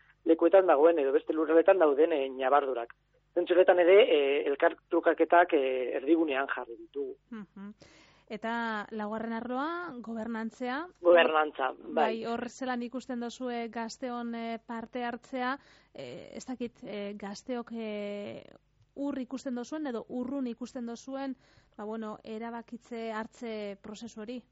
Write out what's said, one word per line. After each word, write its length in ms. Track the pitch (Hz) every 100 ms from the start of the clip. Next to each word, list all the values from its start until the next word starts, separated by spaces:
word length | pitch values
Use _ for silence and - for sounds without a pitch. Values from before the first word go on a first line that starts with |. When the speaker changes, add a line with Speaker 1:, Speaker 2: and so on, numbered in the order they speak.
| _ _ -
Speaker 1:
lekuetan 400 | 165 170 190 185
dagoen 320 | 143 160 170
edo 140 | 135
beste 200 | 147 -
lurraldetan 460 | 160 151 165 165 196
dauden, 340 | 156 139 165
eh, 160 | 156 135
ñabardurak. 640 | 131 131 143 139 120 117 - _ _ _
Zentzu 200 | - 165
horretan 240 | 175 190 180
ere, 180 | 170 196
eh, 440 | 254 156 139 143 147
elkar 280 | 139 170 170 _
trukaketak, 640 | 170 170 165 160 175 175
eh, 420 | 160 131 131 123 143
erdigunean 520 | 135 165 160 135 135
jarri 280 | 127 120 113
ditugu. 400 | 113 139 135 403 _
Speaker 2:
Mhm. 400 | 226 196 - 202 214 - - _ _ -
Eta 580 | 214 226 233 233 214 202
laugarren 420 | 220 208 220 226
arloa, 600 | 226 233 254 302 349 349 247
gobernantzea. 880 | 226 226 220 226 226 - 247 262 359 -
Speaker 1:
Gobernantza, 680 | 349 175 165 156 151 - 131 135
bai. 140 | 170
Speaker 2:
Bai, 300 | 156 151 226
hor 240 | 226 233 240
zelan 340 | - 254 247
ikusten 380 | 240 262 - 247
dozue 480 | 240 - 254 240 233
gazteon, 640 | 233 226 - 254 240 240
eh, 240 | 233 233 226 -
parte 380 | 233 226 254
hartzea, 540 | 240 240 - 262 247 277 _ _ _
eh, 380 | - 127 143 69
ez 100 | -
dakit, 280 | - 254 233 -
eh, 280 | - 208 202
gazteok, 560 | 208 202 208 - 247 233 233
eh, 680 | 220 208 202 202 202 - - - _ _ _ -
ur 220 | 285 269
ikusten 340 | 247 262 277
dozuen 320 | 247 240 311 294
edo 200 | 233 -
urrun 380 | 254 247 285 254
ikusten 380 | 226 240 262 233
dozuen, 500 | 233 - 269 277 254 _ _ _ -
ba, 80 |
bueno, 340 | 214 220 214 214
erabakitze 880 | - 220 233 233 226 240 - 233 226
hartze 680 | 214 226 - 233 214 208 196
prozesu 400 | 214 208 226 -
hori? 200 | 214 247 -